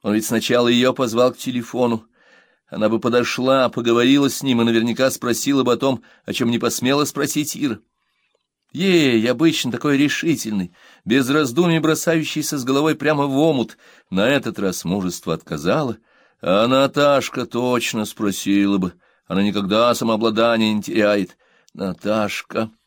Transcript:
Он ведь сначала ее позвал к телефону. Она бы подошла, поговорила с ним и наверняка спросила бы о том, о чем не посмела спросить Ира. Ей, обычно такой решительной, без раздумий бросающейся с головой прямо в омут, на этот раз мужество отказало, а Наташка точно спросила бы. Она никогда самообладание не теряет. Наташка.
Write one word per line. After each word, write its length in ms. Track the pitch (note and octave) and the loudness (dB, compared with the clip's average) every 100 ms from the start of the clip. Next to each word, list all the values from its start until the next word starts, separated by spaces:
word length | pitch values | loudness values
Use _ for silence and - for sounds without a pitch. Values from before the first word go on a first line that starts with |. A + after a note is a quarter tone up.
Он 120 | G#2+ | 0
ведь 120 | G#2+ A2 | -2 0
сначала 420 | A2+ - B2 A#2+ | -2 2 2 4
ее 260 | B2 B2 | 4 2
позвал 400 | B2+ B2 A2+ B2+ | 0 -2 2 2
к 40 | A#2+ | 0
телефону. 720 | B2+ B2 A2+ A#2+ B2 A2+ - _ _ _ _ _ _ | -6 -6 -6 -2 0 -2 -8 _ _ _ _ _ _
Она 200 | - G#2+ | -2 0
бы 100 | A2+ | 0
подошла, 680 | A#2+ B2 A#2+ - B2+ C3+ B2 | 2 0 0 -2 0 2 2
поговорила 600 | C3+ A#2+ A#2 B2 C#3+ C#3 | 0 0 2 4 4 2
с 140 | - | -2
ним 180 | C#3 A#2+ | -2 2
и 40 | A#2 | 2
наверняка 440 | A2+ A#2 A2+ C3 | 2 0 0 -2
спросила 540 | - A#2+ A#2+ C#3 C#3 | 0 -4 -2 0 0
бы 80 | B2+ | 2
о 60 | A#2 | 0
том, 260 | C3+ C#3+ _ _ - | 0 -2 _ _ -10
о 80 | |
чем 180 | G2+ A#2+ | -4 -2
не 80 | A#2 | 0
посмела 460 | A#2 - B2 C#3 C#3 | -2 -2 0 0 -2
спросить 500 | - C#3 D3+ D3 - | -2 -4 -4 -6 -6
Ира. 240 | C#3 G#2 _ _ _ _ _ _ _ _ _ | -6 -6 _ _ _ _ _ _ _ _ _
Ей, 520 | - F#3+ F3 C#3 A2+ A#2 | -4 2 4 4 2 2
обычно 400 | B2 D#3+ D#3 C3 | 2 2 2 -4
такой 260 | A#2+ D3 C#3 | -4 0 2
решительной, 760 | D3 - E3 - A2+ G#2 F2+ _ - _ - | 2 0 -2 -2 -2 -4 -4 _ -20 _ 0
без 240 | C3 B2 | 0 2
раздумий 500 | D3+ C#3 B2 F3 D#3+ | 0 0 0 2 2
бросающейся 760 | D#3 D#3 - E3 D3+ D3+ C#3+ D3 | 0 0 0 -2 -2 -6 -6 -6
с 80 | B2 | -2
головой 300 | C3+ D#3 D3+ | 0 0 0
прямо 300 | C#3+ D3 C#3 | 0 0 0
в 120 | C3+ | 2
омут, 400 | D#3+ C#3 A2 - - - _ | 2 2 -4 -8 -20 -20 _
на 180 | F#2 A2 | 0 2
этот 320 | C#3 A#2 G2+ | 2 -2 -4
раз 240 | G2 F2+ | -4 -4
мужество 500 | E2 G2+ F2+ - - | -4 -2 -4 -6 -6
отказало, 640 | D#2+ - D2+ D#2+ C#3 C3+ - _ _ _ _ | -6 -6 -4 -2 0 -2 -8 _ _ _ _
а 260 | - G2+ A#2 | 0 2 2
Наташка 800 | C3 C3+ D3 C#3+ C#3 - - A#2+ | 2 2 2 2 2 0 -8 -6
точно 580 | A#2+ B2+ B2 - A2+ | -4 0 -2 -2 -4
спросила 760 | G#2 - G#2 F#2+ G2 G2+ G2+ G2+ | -6 -2 -4 -2 0 2 2 0
бы. 160 | F#2 - _ _ _ | -2 -8 _ _ _
Она 180 | F#2 | -2
никогда 520 | G#2 G2+ F#2+ G#2+ A#2+ A#2 | 0 -2 0 2 2 2
самообладание 800 | A2+ A2 A2+ A2 A#2 A2+ G#2+ | -2 0 0 2 2 2 0
не 80 | G#2+ | 0
теряет. 560 | G2+ G#2 G#2 G#2 F#2 - _ _ _ | -2 0 2 2 -2 -10 _ _ _
Наташка. 960 | - F#2+ F2+ G2+ G#2+ G#2 - - - A2+ _ | -8 -8 -6 -4 -2 -2 -6 -8 -6 -6 _